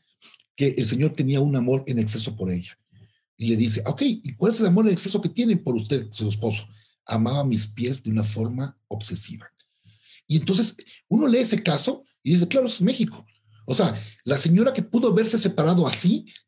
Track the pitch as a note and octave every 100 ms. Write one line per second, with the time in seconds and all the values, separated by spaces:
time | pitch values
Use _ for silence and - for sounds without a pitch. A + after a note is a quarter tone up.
0 | _ _ - - _ - C#3 - A2 B2
1 | D3+ D3+ C3 C#3 C#3+ C3+ B2 C3 C3+ A#2+
2 | G#2+ A2 - G#2+ F#2 F2+ F2+ - _ _
3 | - _ _ - A2+ A2+ A#2 G#2+ - -
4 | C#4+ A3 C#3 - G3+ A3+ G3+ F#3 A3 F3
5 | G3 G#3 E3 - A#3 F#3 D3 A#2 A2 C#3
6 | G#2+ - G#2+ G#2+ A#2 G#2+ - - _ _
7 | - A2 A#2 C#3+ C3+ A2 G#2+ A#2 B2 C3+
8 | A#2 A2 G#2+ G#2+ A#2 B2+ C#3 - - A2
9 | - - - A2 - _ _ _ _ _
10 | _ - - D3+ - F#3+ A3+ - - -
11 | - G#3+ D4 A#3 A#3+ - - D3 - D4
12 | - _ C3 F3 E3+ C4+ B3 - F#3+ C4
13 | - - - _ _ _ - B2+ E3+ G#2+
14 | - - B2 C#3 E3 F3+ A3 - - A#3
15 | A#3+ F#3+ A3 A3+ F#3 - D#3 F3 D3 -
16 | F3 A3+ - -